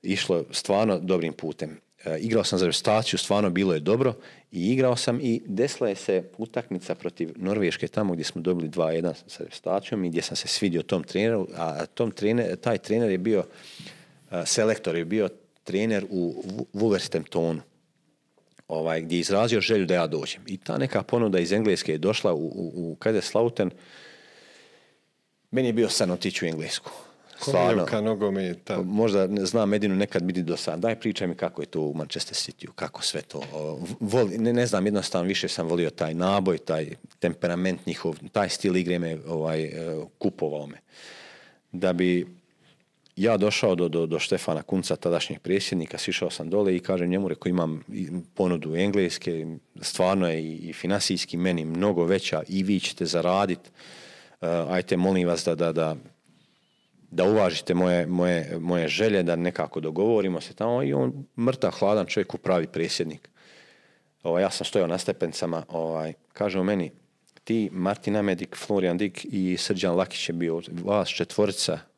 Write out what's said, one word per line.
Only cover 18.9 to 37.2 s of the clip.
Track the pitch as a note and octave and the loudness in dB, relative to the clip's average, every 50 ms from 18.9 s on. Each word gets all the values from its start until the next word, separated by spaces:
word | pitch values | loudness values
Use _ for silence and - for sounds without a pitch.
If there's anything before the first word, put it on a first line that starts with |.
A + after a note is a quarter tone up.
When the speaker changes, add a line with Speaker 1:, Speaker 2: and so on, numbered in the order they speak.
| D#2+ D#2+ | 0 -2
Speaker 1:
gdje | E2 E2 E2+ | -2 0 0
je | F2 | 0
izrazio | E2 - G2 G2 A2+ A#2 A#2 G#2+ | 0 2 2 2 4 4 2 2
želju | F2+ - A2+ G#2+ F#2+ | 2 4 2 2 4
da | E2+ F#2 | 4 4
ja | F2+ E2 D#2+ | 2 2 2
dođem. | D#2 D#2 C#2 - - - - - | 0 -2 -4 -4 -10 -12 -10 -12
I | F#2+ - | -12 -10
ta | _ - - - | _ -4 -2 -2
neka | C3+ B2+ - G#2 - | -2 0 0 -2 -2
ponuda | - - A#2+ A#2 G#2+ F#2 F#2 | 0 2 2 2 4 4 2
iz | F2 E2 | 2 4
Engleske | G2 G#2+ A2 G#2+ F#2 E2+ - - | 2 2 4 4 2 2 2 -2
je | D#2 D#2 | -2 0
došla | D#2+ F#2+ G#2+ - - G#2 F2 | 2 0 0 2 2 0 0
u, | D2+ E2 | 2 -2
u, | D#2+ - G2 F#2 E2 C#2+ F2+ F2 E2 | -4 -6 -6 -8 -8 -6 -6 -6 -6
u | D#2+ | -8
Kaiserslautern. | - - A2 A2 G2+ - - - G#2 A2+ A#2+ A#2 - G#2 F2+ - - - - - - - - - - - - - - - - - - - - - - _ _ _ _ _ _ _ _ _ _ _ _ _ _ | -2 -2 0 0 0 -2 0 2 2 2 2 2 0 -2 -2 -2 -6 -20 -20 -20 -20 -20 -20 -20 -20 -20 -20 -20 -20 -20 -20 -20 -20 -20 -20 -20 -20 _ _ _ _ _ _ _ _ _ _ _ _ _ _
Meni | - B2 C3 B2 | -2 0 0 2
je | A2 | 2
bio | A2+ A#2 G2+ | 2 2 2
san | - - A2 F#2 | 4 2 2 2
otići | F2+ F2+ - G2+ F2+ - - | 0 0 -2 -2 -2 -2 -2
u | E2+ | -2
Englesku. | D#2+ D#2 D#2 D2 - - - - - - - - - _ _ - - - | -2 -4 -6 -6 -6 -8 -8 -10 -18 -16 -20 -20 -20 _ _ -20 -16 -8
Stvarno. | - - C#3 F#2 F2+ F2+ | -4 2 4 4 6 6
Speaker 2:
Kolijevka | F#2+ G2+ F2 D2+ - A2 | 4 4 2 2 0 0
nogometa. | G#2 A2 A2+ G2 G#2+ G2+ G2 G2 F#2+ F2+ F2 F2 _ - G#2 F#2 | 0 0 0 2 0 0 0 0 -2 -2 -4 -6 _ -4 -4 -2
Speaker 1:
Možda | F#2 F#2 G2+ G#2 A2+ A2+ G2 G2+ F#2+ F#2 | -2 0 2 2 2 4 4 4 2 2
ne | G2+ G2+ F#2+ | 2 0 -2
znam, | F2+ G2+ A#2 G#2+ G2+ G#2 | 0 2 2 2 4 2
jedino | G#2 G#2 G#2 F#2+ | 2 2 2 2
nekad | F#2+ G2+ G2 - F#2+ F2 | 2 0 0 0 -2 0
biti | F2+ F2+ F#2 F2 | 0 -2 -2 0
dosadan. | D#2+ E2+ D#2 - - D#2 E2 | -2 -2 -2 -2 -4 -4 -2
Daj, | F2 A#2 A2+ G#2 | 0 -2 -2 0
pričaj | - A2 G2 - G#2 F2+ | -2 -4 -2 -2 -2 -4
mi | E2+ | -4
kako | - - E2 - - | -2 -4 -6 -4 -6
je | D2 | -10
to | - - E2 | -6 -4 -2
u | D#2 D2 D2 | -2 -2 -2
Manchester | D#2 D2+ D2 - D#2+ - - - | -4 -6 -6 -6 -6 -6 -6 -4
Cityu, | - - - - _ - F2+ - | -6 -6 -6 -10 _ -18 -18 -10
kako | - - D2+ _ - - | -8 -8 -8 _ -4 -4
sve | - - D#2+ | -4 -4 -4
to, | - _ - D2+ - - D2+ | -8 _ -10 -10 -10 -8 -8
o, | D#2 D2+ D#2 D#2 D2 E2+ E2+ A2 - | -6 -6 -6 -6 -6 -8 -8 -6 -6
voli-, | A#2 G#2 G2+ B2+ A#2+ G2+ F2 A2+ | -4 0 2 2 2 2 0 0
ne, | A2 A#2 A#2+ | 2 2 4
ne | A#2+ B2 | 2 2
znam, | A#2+ G#2 G2 F#2 | 2 2 2 2
jednostavno | G#2 G#2 G2+ F2+ - - F#2 F2 F#2 | 2 2 0 -2 0 -2 0 0 0
više | G2 - - E2+ | 0 -2 -2 -4
sam | - - E2+ E2 | -4 -4 -2 0
volio | E2+ F2 E2+ D#2 | 2 2 0 0
taj | - - E2+ D#2 D#2+ | 0 -2 -4 -2 0
naboj, | E2+ F2+ F#2 G2 G2+ F#2+ F#2+ E2+ D#2 | 0 2 2 2 2 2 2 0 0
taj | - - D#2+ D#2 D#2 D2+ E2 - _ - - | 0 -2 -2 -2 -2 -4 -8 -16 _ -20 -12
temperament | _ | _